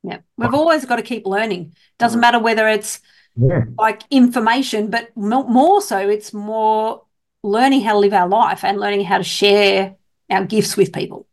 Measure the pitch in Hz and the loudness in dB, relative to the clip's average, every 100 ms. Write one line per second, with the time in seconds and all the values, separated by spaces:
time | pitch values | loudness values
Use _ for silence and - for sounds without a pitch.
0 | 185 - _ - 233 269 320 311 269 240 | -14 -14 _ -6 -4 0 2 0 -2 -6
1 | 214 226 196 196 220 180 156 _ _ _ | -4 -8 -4 -4 -4 -6 -10 _ _ _
2 | 233 233 240 240 226 220 220 214 208 - | -2 4 4 4 2 2 0 0 -4 -14
3 | _ _ _ - 131 170 117 - 220 214 | _ _ _ 0 2 2 -4 -2 -2 -2
4 | - 277 247 247 220 262 262 220 208 233 | -2 4 4 4 0 0 -2 -4 -4 -4
5 | 233 - 202 247 269 247 311 403 403 196 | -6 -8 -2 -2 0 2 4 4 2 -4
6 | 202 214 - 208 208 220 220 220 220 226 | -2 -2 -4 -12 -8 -2 0 0 -2 -6
7 | _ _ _ _ 208 214 269 269 220 208 | _ _ _ _ -4 0 2 2 2 2
8 | 202 202 180 208 214 190 196 202 202 202 | 2 2 2 2 2 0 -4 -4 -4 -4
9 | 185 190 180 - 202 208 202 196 294 - | -2 -2 -2 0 2 4 4 2 -2 -10
10 | _ _ _ 190 190 214 - - 190 - | _ _ _ -4 0 -2 -2 0 0 -2
11 | 139 - - | -10 -12 -20